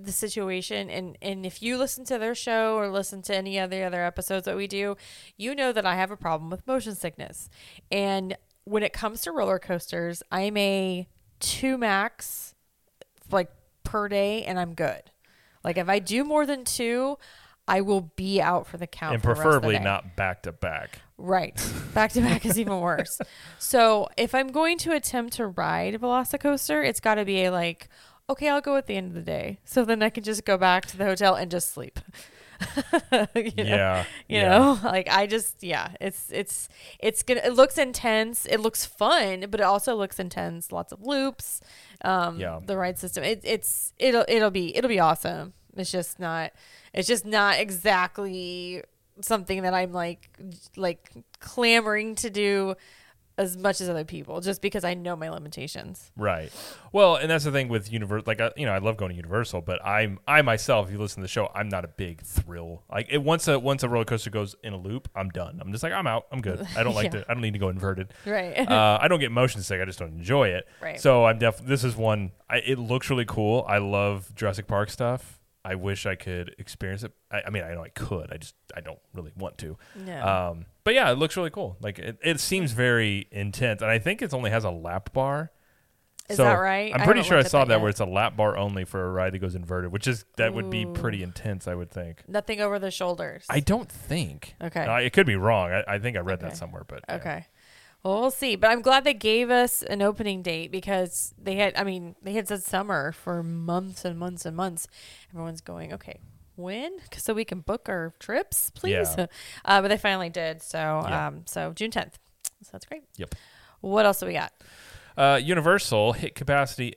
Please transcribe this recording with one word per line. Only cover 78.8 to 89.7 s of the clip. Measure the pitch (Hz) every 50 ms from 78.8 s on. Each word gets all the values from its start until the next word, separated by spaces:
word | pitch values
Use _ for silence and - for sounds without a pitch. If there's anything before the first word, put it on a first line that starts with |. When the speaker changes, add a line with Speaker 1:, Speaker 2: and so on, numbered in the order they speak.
| 80 80 80 - _ _ -
Speaker 2:
really | 92 82 78 -
want | 92 95 - - -
to. | - 78 - - - - - 196 190
Speaker 1:
Yeah. | 190 175 139 - 98 98 92 90 87
Speaker 2:
Um, | 85 82 82 - _ _ -
but | 208 240
yeah, | 269 226 135
it | 123
looks | 135 160 156 -
really | 190 175 156
cool. | - 208 180 95 90 -
Like, | 117 107 - -
it, | 87 113 113 - -
it | 165 160 135
seems | - - 190 190 175 131
very | 110 120 123 123 120 117 110 107 98 101 - -
intense, | - 101 101 101 95 - 127 117 107 95
and | 110 107
I | 113 113
think | 107 170 202 226
it | 254 165 139
only | 127 120 101
has | 110 117 107
a | 92
lap | 87 82 82 85 87 95 - -
bar. | - 135 131 135 143 151 165 160 - _ _ _ _ _ _ _ _ _ _ _ _ - - -
Speaker 1:
Is | 208
Speaker 2:
So | 196 -
Speaker 1:
that | 208 196
right? | 180 190 190 190 196 208 214 -
Speaker 2:
I'm | 127
Speaker 1:
I | 151
Speaker 2:
pretty | - - 240
Speaker 1:
haven't | 185
Speaker 2:
sure | 180 175
I | 165
Speaker 1:
looked | 175
at | 175
Speaker 2:
saw | - 143
Speaker 1:
that | 135
Speaker 2:
that | 120 113
Speaker 1:
yet. | 110
Speaker 2:
where | 107 104
it's | 98 -
a | 107
lap | 90 92 101 113 110 -
bar | 107 107 107 98
only | 98 101 101 98 95 92
for | - - 95 92
a | 90
ride | 92 92 92 92 92
that | 92
goes | 95 90 90
inverted, | 92 85 85